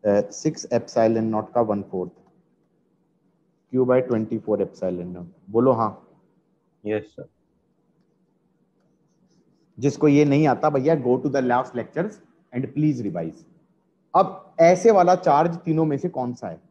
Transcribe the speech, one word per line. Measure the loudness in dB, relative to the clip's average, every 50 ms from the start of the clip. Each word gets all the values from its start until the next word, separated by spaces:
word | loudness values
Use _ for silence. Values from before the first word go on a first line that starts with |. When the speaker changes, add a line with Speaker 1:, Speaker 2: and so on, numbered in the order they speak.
| 0
Speaker 1:
अ, | 2 0 0 0 -2
सिक्स | -8 -6 -6 -6 -6 -6 -8
epsilon | -4 -4 -4 -4 -2 -2 0 2 2 2 0 -2 -2
naught | -4 -4 -6 -4 -2
का | -2
वन | 0 0 -2 -6
फोर्थ, | -6 -8 -8 -8 -8 -8 _ _ _ _ _ _ _ _ _ _ _ _ _ _ _ _ _ _ _ _ _ _ _ _ _ _ _ _ _ _ _ _ -2
Q | -2 2
by | 2 2 2 2 0
ट्वेंटी | -2 -4 -2 -4 -6 -8
फ़ोर | -4 -4 -2 -2
epsilon | -2 -6 -6 -8 -6 -6 -6 -6 -10
naught। | -12 -12 -14 -16 -18 _ _ _ -2
बोलो | 0 2 2 2
हाँ। | 2 2 0 -4 -6 -10 _ _ _ _ _ _ _ _ _ _ _ _ _ _ _ _ _
Speaker 2:
यस | -6 -6 -6 -6
सर। | -10 _ -20 -20 -20 _ _ _ _ _ _ _ _ _ _ _ _ _ _ _ _ _ _ _ _ _ _ _ _ _ _ _ _ _ _ _ _ _ _ _ _ _ _ _ _ _ _ _ _ _ _ _ _ _ -4
Speaker 1:
जिसको | -4 -4 -2 2 2 4
ये | 6 6 4
नहीं | 4 4 2 4
आता | 2 2 2 0 0
भैया, | 0 0 2 2 0
go | 0 2 0 0 0
to | 0
the | -2 -2 -2
last | 0 0 0 0 -2 -4 -8
lectures | -10 -10 -8 _ -6 -6 -6 -8 -14 _ _ _ _ _ _ -10
and | -8 -8 -8
please | -4 -2 0 0 0 -2
revise। | -6 -8 -8 -8 -8 -8 -12 -14 -20 _ _ _ _ _ _ _ _ _ _ _ _ _ 0
अब | 0 0 0 -4 -16 -20 -18 _ 4
ऐसे | 6 6 6 6 4 4
वाला | 6 6 6 4 2
charge | 2 2 2 4 4 2 0 -2
तीनों | -6 -6 -4 -2 0 0
में | 0 -2 -4
से | -4 -6
कौन | -6 -6 -8 -8 -8
सा | -10 -12 -12
है? | -12 -14 _ _